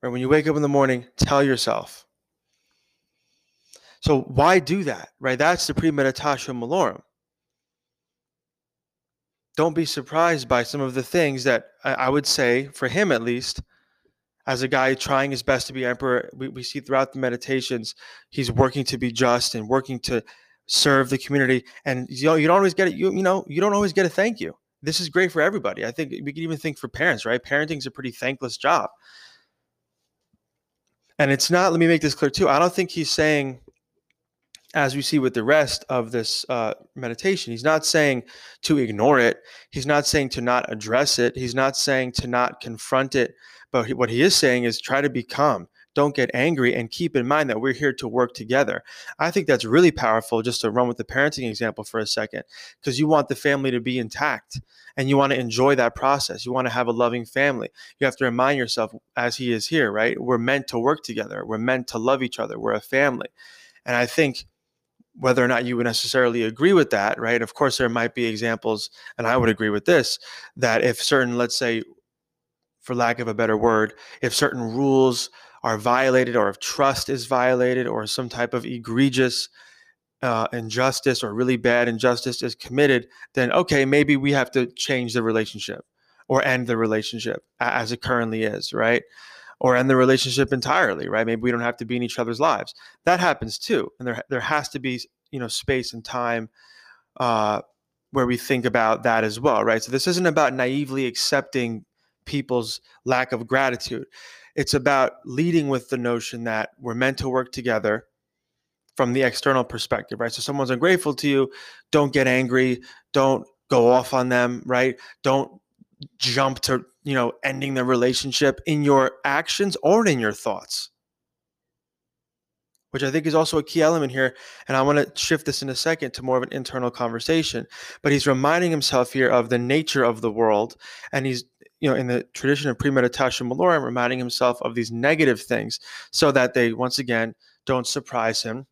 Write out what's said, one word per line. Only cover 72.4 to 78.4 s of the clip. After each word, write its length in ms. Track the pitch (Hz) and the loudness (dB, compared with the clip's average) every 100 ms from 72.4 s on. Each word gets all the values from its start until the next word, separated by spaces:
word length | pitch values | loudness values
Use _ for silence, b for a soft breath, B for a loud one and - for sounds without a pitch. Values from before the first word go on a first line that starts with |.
| _ _ _ _ | _ _ _ _
for 120 | - | -8
lack 260 | 123 117 120 | -2 0 0
of 100 | 117 | -4
a 40 | |
better 220 | 107 113 110 | -2 0 2
word, 380 | 113 110 107 - B B | 4 2 0 -4 B B
if 140 | 123 - | -4 0
certain 260 | 143 123 | 0 -2
rules 680 | 113 117 139 135 131 120 - B B B | -6 0 4 6 6 4 -6 B B B
are 160 | 120 110 | -4 0
violated, 560 | 113 120 131 127 123 120 | 2 2 4 4 4 2
or 140 | 101 | 0
if 100 | 98 | -2
trust 500 | - - 139 131 - | -8 0 0 2 -4
is 160 | 131 117 | -6 -2
violated, 640 | 131 127 127 123 127 120 | 2 2 2 2 0 -2
or 180 | 110 107 | -4 -6
some 240 | - 123 | -6 -8
type 240 | 120 | -4